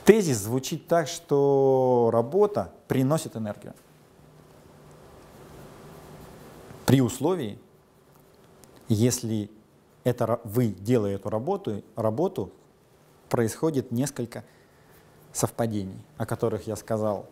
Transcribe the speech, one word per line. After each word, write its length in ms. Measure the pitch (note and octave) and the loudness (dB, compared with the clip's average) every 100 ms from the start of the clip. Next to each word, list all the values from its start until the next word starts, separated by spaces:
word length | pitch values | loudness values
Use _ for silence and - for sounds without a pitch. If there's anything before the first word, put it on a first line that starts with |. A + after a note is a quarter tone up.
тезис 340 | - A3 F3 A2+ | 8 6 4 0
звучит 500 | G2+ B2+ C3 E3 - | -2 -4 -4 -10 0
так, 180 | E3+ D#3+ | 0 0
что 1000 | - - C#3+ C#3 C#3 C3+ C3 B2+ B2 A#2 | -8 0 2 4 4 4 4 4 4 4
работа 600 | A2+ A#2+ F3+ G#3 D#3+ F#2 - - | 2 2 2 2 0 -6 -12 -4
приносит 480 | B2+ C3 D#3 - A#2 | 0 2 0 -4 -8
энергию. 380 | G#2 G2+ - - _ - - - - - - - - - - - - - - - - - - - - - - - - - - - - - - | -8 -10 -14 -20 _ -20 -20 -20 -20 -20 -20 -20 -20 -20 -20 -20 -20 -20 -20 -20 -20 -20 -20 -20 -20 -20 -20 -20 -20 -20 -20 -20 -20 -4 4
При 140 | C3+ | 6
условии, 580 | A#2+ - D3 F#3 A2 G#2 - _ _ _ _ - - _ - - - - - | 4 0 -2 -2 -6 -10 -20 _ _ _ _ -20 -20 _ -20 -20 -20 -20 -2
если 600 | G#2 B2 A#2 A2+ A2 G#2 - _ _ _ _ | 2 2 0 -4 -4 -6 -12 _ _ _ _
это 220 | B2+ A#2 A2+ | -2 0 -2
ра-, 140 | A#2+ | -2
вы, 240 | G#2 A2 A#2 | -2 0 0
делая 460 | F#2+ G2+ B2 G2+ | -2 0 2 2
эту 160 | G2 G#2 | -4 -4
работу, 520 | A2 C#3 G3 B2+ G2+ - | -4 -4 -4 -6 -8 -10
работу, 560 | - A2 A2+ F#3 F#3 F#2 - _ _ _ _ _ _ - | -4 -2 0 -2 -4 -10 -12 _ _ _ _ _ _ -4
происходит 640 | - A2 - D#3+ C#3 - | 0 0 0 -2 -2 -2
несколько 520 | A#2 C#3+ - A#2 A#2 - - _ _ - - - - - | -2 -2 -4 -10 -10 -16 -20 _ _ -20 -20 -20 -20 -14
совпадений, 720 | - A#2+ - A#2 G#2 F#2+ A2+ - - | -4 -4 -2 -2 -2 -6 -12 -18 -10
о 80 | A2 | -6
которых 400 | A2+ A2+ G#2+ - | -2 -2 -2 -6
я 100 | G#2 | -8
сказал 500 | - A2 G#2+ G2 - | -4 -2 -2 -4 -8